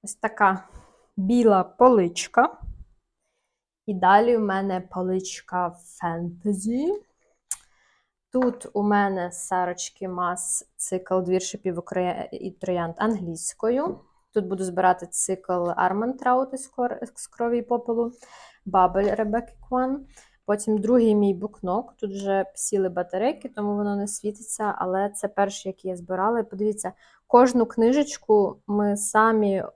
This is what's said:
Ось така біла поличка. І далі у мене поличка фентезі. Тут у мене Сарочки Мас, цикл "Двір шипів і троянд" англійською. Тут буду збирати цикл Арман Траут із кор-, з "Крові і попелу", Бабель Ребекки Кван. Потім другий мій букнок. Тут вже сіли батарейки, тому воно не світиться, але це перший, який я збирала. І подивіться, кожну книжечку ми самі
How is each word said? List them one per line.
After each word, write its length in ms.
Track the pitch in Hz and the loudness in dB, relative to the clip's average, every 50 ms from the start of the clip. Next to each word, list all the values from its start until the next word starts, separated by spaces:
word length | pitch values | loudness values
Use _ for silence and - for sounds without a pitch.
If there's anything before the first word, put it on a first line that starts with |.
| - | -14
Ось 120 | 202 - | -16 -14
така 520 | _ - 214 214 - 214 190 190 185 - - - - - _ _ _ _ _ _ - | _ -6 -6 0 4 4 4 4 2 -6 -14 -20 -20 -20 _ _ _ _ _ _ -4
біла 460 | 190 190 240 240 240 226 202 190 180 | 0 2 4 6 6 6 6 6 4
поличка. 920 | 185 - _ 233 254 254 214 180 170 175 - - - - - 247 - - - - - - - - _ _ _ _ _ _ _ _ _ _ _ _ _ _ _ _ _ _ _ _ | 0 4 _ 6 8 8 6 4 2 0 -6 -8 0 4 4 4 4 2 -8 -14 -14 -14 -16 -18 _ _ _ _ _ _ _ _ _ _ _ _ _ _ _ _ _ _ _ _
І 80 | - 208 | -8 -6
далі 440 | 185 190 185 196 208 226 240 240 226 | 0 4 6 6 6 6 6 2 2
у 20 | |
мене 420 | 214 202 190 190 190 196 185 185 | 2 0 -2 -2 -2 -2 -4 -4
поличка 880 | 180 185 - 185 185 185 185 190 185 185 - - - - - 180 180 170 | -6 -6 -8 -6 -2 -2 -2 -2 -4 -6 -12 -14 -14 -6 -4 -2 -2 -4
фентезі. 1300 | 175 175 - - - - 180 170 165 170 175 175 175 175 175 208 202 190 190 220 233 254 294 339 403 415 - _ _ _ _ _ _ _ _ _ - - _ _ _ _ _ _ _ _ _ _ _ _ _ _ _ | -4 -10 -20 -20 -14 -8 -6 -6 -4 -4 -6 -8 -10 -6 -4 -2 -2 -2 -2 -4 -2 -2 0 -2 -2 -4 -6 _ _ _ _ _ _ _ _ _ -12 -12 _ _ _ _ _ _ _ _ _ _ _ _ _ _ _
Тут 340 | 254 254 247 247 247 - - _ | 0 0 0 -2 -4 -14 -8 _
у 100 | 202 208 | -2 0
мене 480 | 208 208 202 202 196 190 185 175 175 | 2 2 2 2 0 -2 -4 -6 -6
Сарочки 760 | 180 - - - 190 185 180 180 175 175 - - _ _ 190 185 | -8 -12 -8 -4 -2 -2 -2 -4 -4 -8 -10 -12 _ _ -10 -8
Мас, 640 | 180 180 180 175 180 180 - - - - - _ _ | -6 -4 -4 -4 -4 -6 -6 -6 -6 -8 -8 _ _
цикл 440 | _ - - 190 185 185 - 185 185 | _ -8 -6 -6 -6 -4 -2 -2 -2
"Двір 220 | 185 175 185 185 | 0 0 -2 -2
шипів 420 | 185 - - - _ 190 175 170 175 - - 185 180 180 170 - - - | -2 -4 -12 -8 _ -6 -6 -6 -8 -6 -4 -4 -2 -2 -4 -6 -8 -10
і 200 | - - - 190 | -10 -10 -10 -12
троянд" 440 | 180 _ - 180 180 180 170 165 - - | -12 _ -6 -4 -4 -4 -4 -6 -4 -4
англійською. 1000 | 202 220 226 196 180 170 165 160 - - - _ - 220 240 262 302 359 370 - - _ _ _ _ _ _ | -2 -2 -2 -2 -4 -8 -8 -8 -10 -12 -8 _ -2 0 0 0 -2 -4 -6 -10 -14 _ _ _ _ _ _
Тут 120 | 220 190 | -4 -4
буду 180 | 180 190 180 190 | -4 -6 -4 -6
збирати 440 | 185 175 180 185 185 185 - 175 175 | -4 -2 2 2 2 2 2 -2 -10
цикл 600 | - - - - 190 190 - - 185 180 175 175 - | -6 -6 -4 -4 -4 -6 -4 -4 -4 -2 -2 -2 -2
Арман 380 | - - 185 190 202 226 240 262 | 0 0 0 0 -2 -4 -4 -6
Траут 400 | 254 - 254 247 254 269 262 269 | -4 0 0 2 2 0 -2 -6
із 140 | 262 - - | -12 -12 -14
кор-, 320 | _ - 247 247 226 - - 233 _ | _ -4 -4 -4 -4 -8 -10 -14 _
з 120 | - - - | -18 -20 -20
"Крові 300 | _ - 233 233 240 240 | _ -4 -2 -2 -2 -2
і 40 | |
попелу", 500 | 233 - 240 240 240 240 233 226 233 240 247 _ - - - - - - _ _ _ | -2 -2 -4 -4 -2 -2 -2 -2 -2 -4 -6 _ -20 -20 -20 -20 -20 -20 _ _ _
Бабель 500 | 196 185 190 180 175 175 190 202 208 190 | 0 2 4 4 4 4 2 2 2 0
Ребекки 380 | 214 220 208 208 233 240 - - - - - | 0 -2 -2 -2 -4 -4 -6 -18 -20 -10 -4
Кван. 380 | 247 254 254 262 269 277 269 - _ - - _ _ _ _ | -2 -2 0 -2 -4 -6 -8 -14 _ -20 -20 _ _ _ _
Потім 320 | - 208 208 208 - 214 214 | -2 -2 -2 0 0 0 0
другий 380 | 196 208 247 254 226 226 214 | 2 4 4 6 6 6 4
мій 180 | 208 202 202 196 | 4 4 2 2
букнок. 600 | 175 202 214 - - - 180 180 214 - - _ _ | -2 -4 -12 -12 -8 -6 -2 -2 -2 -4 -6 _ _
Тут 140 | - 202 | -10 -10
вже 340 | 196 196 196 196 196 196 185 190 - | -8 -6 -4 0 0 0 0 -2 -6
сіли 340 | - - - - 196 190 185 | -8 -6 -2 0 0 0 0
батарейки, 600 | 180 185 180 180 - 185 220 262 302 - - 254 | -2 -4 -6 -4 -4 -2 -2 -2 -2 -4 -10 -12
тому 260 | - - 208 208 208 | -8 -4 -4 -2 -2
воно 200 | 202 208 202 202 | -2 -2 -2 -2
не 120 | 202 202 202 | -4 -4 -6
світиться, 680 | - - - 208 208 208 - - - - 220 208 - - | -8 -6 -6 -8 -8 -8 -12 -12 -8 -4 -4 -4 -2 -2
але 320 | - 185 185 190 196 208 | -4 -2 0 0 -2 -2
це 180 | 202 - - 202 | -4 -6 -8 -6
перший, 420 | - - 202 196 196 - - 190 | 0 0 -2 -2 -2 -8 -10 -10
який 220 | 185 _ _ 185 | -10 _ _ -8
я 60 | 185 175 | -8 -8
збирала. 420 | 175 175 185 185 190 214 233 233 | -6 -6 -4 -2 0 0 0 0
І 100 | 220 220 | -2 -4
подивіться, 440 | - 190 208 214 208 208 - 185 - _ _ _ _ _ _ _ | -4 -2 -2 -2 -2 -2 -6 -10 -10 _ _ _ _ _ _ _
кожну 380 | - 240 254 254 247 254 226 | 8 8 8 8 6 2 2
книжечку 920 | 233 - - 226 233 262 294 285 285 - - _ - 214 208 202 175 - - _ - | 2 2 2 4 4 4 4 2 0 -4 -14 _ 4 4 4 4 2 -2 -8 _ -2
ми 300 | 202 208 208 208 202 202 | -2 0 2 0 0 -2
самі 680 | 208 - - 214 220 226 220 220 214 202 196 190 - - - | -4 0 4 4 4 6 4 4 2 2 0 0 -2 -6 -10